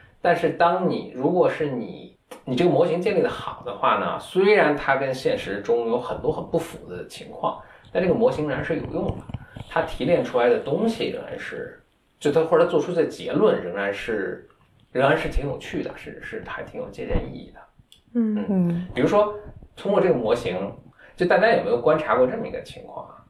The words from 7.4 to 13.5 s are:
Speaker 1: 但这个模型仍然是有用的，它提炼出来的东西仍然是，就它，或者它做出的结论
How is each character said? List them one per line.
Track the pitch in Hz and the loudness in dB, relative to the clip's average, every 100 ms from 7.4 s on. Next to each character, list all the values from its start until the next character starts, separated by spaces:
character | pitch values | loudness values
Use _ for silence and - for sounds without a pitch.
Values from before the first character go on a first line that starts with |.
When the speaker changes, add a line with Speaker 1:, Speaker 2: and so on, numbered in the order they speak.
| - - - - - | -6 -6 -14 -20 -6
Speaker 1:
但 | 165 | 0
这 | 180 | 2
个 | |
模 | 113 127 | 4 2
型 | - 147 | 2 -2
仍 | |
然 | 139 | -2
是 | - 151 | -2 -4
有 | - | -4
用 | 165 196 | -4 -4
的， | - - - - - - | -6 -10 -12 -12 -18 -6
它 | 165 | -4
提 | - - | -4 -2
炼 | 143 156 | 2 2
出 | 123 123 | 2 2
来 | 120 | 4
的 | 110 | 2
东 | - 170 226 | 0 0 0
西 | - - | 0 -4
仍 | - | -6
然 | - - | -10 -10
是， | - - - - _ _ _ _ | -10 -10 -12 -14 _ _ _ _
就 | 147 | 2
它， | 160 | 2
或 | 160 165 | 4 4
者 | |
它 | 170 | 6
做 | 160 | 2
出 | 180 | 2
的 | 165 | 0
结 | - - - | 0 -4 -2
论 | 190 208 | 2 4